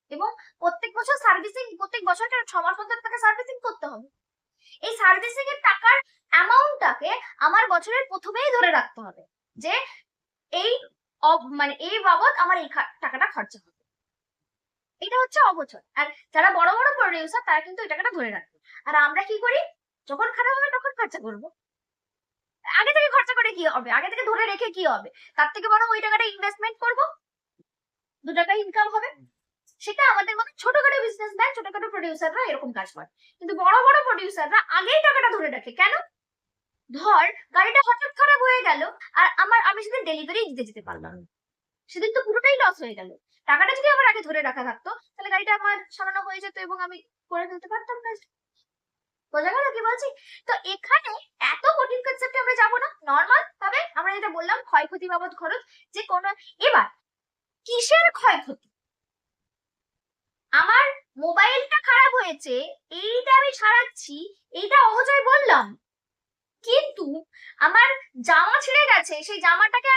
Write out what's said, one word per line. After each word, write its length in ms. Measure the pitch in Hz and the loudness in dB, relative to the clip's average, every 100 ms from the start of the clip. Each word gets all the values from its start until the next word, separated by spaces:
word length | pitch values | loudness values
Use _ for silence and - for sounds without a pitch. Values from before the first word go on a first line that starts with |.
| - | -18
এবং 160 | 285 427 453 - _ | -8 -8 -8 -16 _
প্রত্যেক 300 | 339 339 466 453 | -4 -4 -8 -6
বছর 180 | 466 571 | -4 0
সার্ভিসিং, 400 | 508 359 403 453 494 349 | 2 2 0 -10 -12 -10
প্রত্যেক 220 | 392 466 370 | -10 -6 -2
বছর 160 | 349 466 | -2 -2
কেন, 120 | 508 466 | -4 -4
ছ 40 | - | -4
মাস 120 | 339 392 | -2 -4
অন্তর 220 | 415 480 | -6 -8
তাকে 140 | 453 466 | -8 -2
সার্ভিসিং 320 | 440 427 508 508 480 | 0 0 -4 -10 -10
করতে 200 | 440 285 | -10 -12
হবে। 160 | 233 262 _ _ _ _ _ _ - 440 | -14 -20 _ _ _ _ _ _ -12 -10
এই 80 | 440 | 2
সার্ভিসিং 420 | 392 370 466 480 539 | 4 4 2 -6 -6
এর 60 | 571 480 | -2 0
টাকার 300 | 381 453 554 - _ _ | 2 4 4 2 _ _
অ্যামাউন্টটাকে 760 | 320 381 494 587 571 311 - 311 480 - - 294 | 2 4 4 4 2 -2 -2 -4 -6 -8 -2 2
আমার 180 | 403 415 | 2 2
বছরের 300 | 349 381 480 539 | 0 -2 -4 -4
প্রথমেই 400 | 381 381 427 571 494 | -8 -10 -4 -2 2
ধরে 140 | 480 302 | 2 2
রাখতে 220 | - - 208 | -2 -8 -18
হবে, 160 | - _ _ _ - | -20 _ _ _ -12
যে 100 | 302 453 539 - _ _ _ _ _ | -6 -4 -6 -16 _ _ _ _ _
এই 200 | 349 392 494 554 _ _ _ | -6 -4 -4 -6 _ _ _
অব-, 280 | - - 247 285 | 2 2 0 -4
মানে 140 | 285 285 330 | -4 -4 -8
এই 80 | 427 381 | -2 2
বাবদ 240 | 330 571 - | 4 4 2
আমার 120 | 359 359 | 0 0
এই 60 | 294 | -4
খা-, 180 | - - - | -8 -8 -8
টাকাটা 220 | 269 262 392 | -10 -4 -4
খরচা 240 | - 208 214 | -4 -12 -14
হবে, 180 | _ _ _ _ _ _ _ _ _ _ _ _ _ - | _ _ _ _ _ _ _ _ _ _ _ _ _ -18
এটা 140 | 381 494 | -4 -2
হচ্ছে 180 | 508 587 480 | 0 2 2
অবচয়। 340 | 339 277 - _ - | 2 -6 -14 _ -6
আর 60 | 294 294 _ | -6 -8 _
যারা 140 | 311 359 370 | 2 4 4
বড় 120 | 349 440 | 2 2
বড় 100 | 571 571 | 2 2
প্রোডিউসার, 440 | 403 339 320 453 466 | -2 -2 -6 -4 -2
তারা 120 | 311 330 | -2 -2
কিন্তু 140 | 370 | -10
এই 60 | 440 | -8
টাকাটা 180 | 302 440 359 | -4 -4 -4
ধরে 120 | 233 196 | -6 -8
রাখে। 200 | - _ _ - - | -14 _ _ -16 -2
আর 60 | 302 294 | 2 2
আমরা 160 | 330 392 | 0 -4
কি 80 | 427 | -2
করি? 160 | 480 554 659 _ _ _ - | 0 0 -2 _ _ _ -12
যখন 200 | 277 466 - | -6 -4 -2
খারাপ 180 | 494 539 | 0 0
হবে 120 | 571 508 | -2 -4
তখন 160 | 539 523 | -6 -6
খরচা 220 | 466 320 226 | -8 -8 -14
করব। 160 | 208 302 _ _ _ _ _ _ _ _ _ _ _ | -14 -18 _ _ _ _ _ _ _ _ _ _ _
আগে 280 | - 349 427 605 | -2 0 2 4
থেকে 120 | 587 | 4
খরচা 200 | 523 466 494 | 2 2 0
করে 120 | 453 370 | -2 -2
কি 60 | 311 | -4
হবে? 160 | 262 240 240 | -4 -2 -4
আগে 100 | 359 | -4
থেকে 120 | 440 494 | -6 -4
ধরে 140 | 440 453 | -2 -2
রেখে 160 | 392 453 359 | -4 -6 -2
কি 80 | 330 | -2
হবে? 160 | 220 202 - - - | -2 -6 -20 -8 -2
তার 120 | 294 | -2
থেকে 120 | 302 427 | -2 2
বরং 140 | 440 466 | 2 2
ওই 60 | 440 440 | 0 0
টাকাটা 180 | 427 440 | 0 -2
ইনভেস্টমেন্ট 420 | 403 403 415 440 453 | -4 -8 -6 -8 -6
করব, 160 | 480 494 640 640 _ _ _ _ _ _ _ _ _ _ | -4 -2 -4 -6 _ _ _ _ _ _ _ _ _ _
দু 80 | 277 320 | -6 -2
টাকা 120 | 339 415 | 0 -2
ইনকাম 240 | 403 427 427 | -2 -2 -2
হবে। 160 | 427 480 294 262 _ _ _ _ _ | -2 -6 -12 _ _ _ _ _ _
সেটা 200 | - 415 539 | -10 0 2
আমাদের 220 | 440 392 440 | 2 0 -4
মতো 120 | 453 - | -6 -6
ছোটখাটো 360 | - 587 554 554 | -2 2 2 0
বিজনেসম্যান, 460 | 453 415 427 392 508 523 | -2 -6 -8 -2 -2 -2
ছোটখাটো 320 | 392 392 415 | -10 -10 -10
প্রোডিউসাররা 480 | 403 330 311 320 415 508 | -8 -8 -4 -4 -4 -4
এরকম 200 | 294 254 226 | -6 -8 -10
কাজ 100 | 190 - | -12 -14
করে। 120 | - _ _ _ | -20 _ _ _
কিন্তু 140 | 349 381 | -10 0
বড় 140 | 359 466 523 | 4 6 6
বড় 120 | 587 508 | 6 4
প্রোডিউসাররা 520 | 440 381 403 302 415 - 339 | -2 -4 -6 0 0 2 0
আগেই 220 | 381 622 605 | 2 2 4
টাকাটা 220 | 554 494 403 | 4 2 0
ধরে 120 | 311 254 | -6 -8
রাখে। 140 | 247 240 | -8 0
কেন? 140 | 392 392 - _ _ _ _ _ _ _ _ | 0 0 -6 _ _ _ _ _ _ _ _
ধর 360 | 262 381 359 339 - - 359 | -4 2 4 4 0 -4 2
গাড়িটা 240 | 392 508 508 | 4 4 4
হঠাৎ 240 | 480 554 571 | 2 -2 2
খারাপ 200 | 571 554 508 | 4 4 4
হয়ে 160 | 508 440 | 2 2
গেল, 140 | 294 311 - - - | 0 -2 -8 -6 2
আর 60 | 359 - | 2 2
আমার, 180 | 392 466 453 | 4 4 4
আমি 100 | 403 427 | 0 -4
সেদিন 160 | 494 - | -6 -4
ডেলিভারি 300 | 311 302 392 427 | -6 -6 -6 -6
দিতে 120 | 262 220 | -6 -12
যেতে 140 | 214 175 | -14 -14
পারলাম 240 | 175 165 180 | -14 -14 -18
না, 60 | 175 _ _ _ _ _ _ | -20 _ _ _ _ _ _
সেদিন 180 | 359 427 466 | -6 -4 -2
তো 40 | 480 | -2
পুরোটাই 300 | 440 508 539 | 0 2 2
লস 140 | 453 339 | 2 0
হয়ে 160 | 262 196 | -8 -14
গেল। 100 | 185 - _ _ - | -16 -20 _ _ 0
টাকাটা 240 | 294 392 539 | 2 2 2
যদি 120 | 554 | 2
আমার 180 | 554 508 | 4 4
আগে 140 | 440 | 2
ধরে 180 | 311 311 | -2 -6
রাখা 200 | 277 269 | -4 -6
থাকতো, 260 | 254 226 - 453 _ | -8 -10 -12 -14 _
তাহলে 200 | - 381 | -16 -4
গাড়িটা 200 | 381 415 | -4 0
আমার 220 | 415 403 403 392 | -2 -2 -4 -6
সারানো 300 | - 381 381 | -10 -6 -6
হয়ে 220 | 392 381 | -6 -10
যেত 120 | 392 381 | -12 -12
এবং 180 | 370 370 | -10 -8
আমি 180 | 359 359 _ _ - | -10 -12 _ _ -10
করে 140 | 339 349 | -8 -8
ফেলতে 220 | 359 359 | -12 -10
পারতাম 300 | 440 453 480 | -10 -8 -10
কাজ। 160 | 466 427 _ _ _ _ _ _ _ _ _ _ _ | -10 -12 _ _ _ _ _ _ _ _ _ _ _
বোঝা 160 | 294 330 | -6 -2
গেল 140 | 480 554 | -2 -2
কি 80 | 453 | -4
বলছি? 280 | 453 494 554 554 - - | -4 -4 -6 -12 -20 -14
তো 80 | - 466 | -8 -6
এখানে 480 | - 392 - 587 508 427 - - 262 | -6 -10 0 0 0 -12 -14 -6 -4
এত 120 | 302 554 640 | -2 0 0
কঠিন 240 | 523 494 | 0 -4
কনসেপ্টে 400 | 508 523 508 508 | -6 -6 -6 -4
আমরা 120 | 494 | -2
যাবো 220 | 480 440 480 | 0 2 0
না, 100 | 554 - 294 | -4 -8 -2
নরমাল। 360 | 277 - 539 - - | 0 4 2 2 -6
তবে 200 | 392 508 679 | -4 -4 -6
আমরা 180 | 302 359 | -6 -6
যেটা 160 | 403 415 | -4 -6
বললাম, 280 | 330 339 480 | -8 -4 -6
ক্ষয়ক্ষতি 440 | - 302 311 370 359 | 2 2 2 -6 -6
বাবদ 240 | 349 359 | -6 -6
খরচ, 280 | - 330 494 - _ _ | -8 -8 -8 -10 _ _
যে 80 | 403 | -12
কোনো, 280 | 427 359 381 392 - - | -4 -4 -4 -8 -12 -2
এবার 260 | 494 - - _ _ _ _ _ _ _ - | 2 2 0 _ _ _ _ _ _ _ -6
কিসের 400 | 480 480 640 679 | -4 4 4 4
ক্ষয়ক্ষতি? 560 | - 480 311 269 269 _ _ _ _ _ _ _ _ _ _ _ _ _ _ _ _ _ _ _ | 2 2 2 -2 -16 _ _ _ _ _ _ _ _ _ _ _ _ _ _ _ _ _ _ _
আমার 320 | 285 349 494 554 554 _ - | 0 4 4 4 0 _ -6
মোবাইলটা 640 | 311 349 427 523 554 605 - | -2 2 2 2 0 0 4
খারাপ 240 | 494 539 | 4 6
হয়েছে, 400 | 508 381 294 294 254 311 - _ 339 | 4 -2 -6 -6 -6 -6 -12 _ -10
এইটা 300 | 403 480 508 554 | -6 -4 4 4
আমি 120 | 554 | 4
সারাচ্ছি, 640 | 539 427 466 508 - - 285 370 403 _ | 0 2 2 2 -4 -16 -16 -16 _ _
এইটা 240 | 339 403 554 480 | -10 2 4 6
অবচয় 340 | 440 523 571 | 4 2 2
বললাম, 420 | 480 571 539 285 208 208 _ _ _ _ _ _ _ _ | 4 4 6 2 2 -8 _ _ _ _ _ _ _ _
কিন্তু 420 | - 508 605 - 302 311 330 _ - - 302 | -2 0 0 -6 -10 -10 -12 _ -18 -2 2
আমার 220 | 403 508 523 - 262 | 4 4 2 -10 -8
জামা 360 | 233 320 370 539 | 0 2 4 2
ছিঁড়ে 200 | 554 554 571 | 0 2 4
গেছে, 220 | 403 - 302 | 4 0 -8
সেই 160 | 320 403 | -10 -4
জামাটাকে 500 | 349 349 427 494 523 | 0 2 2 0 2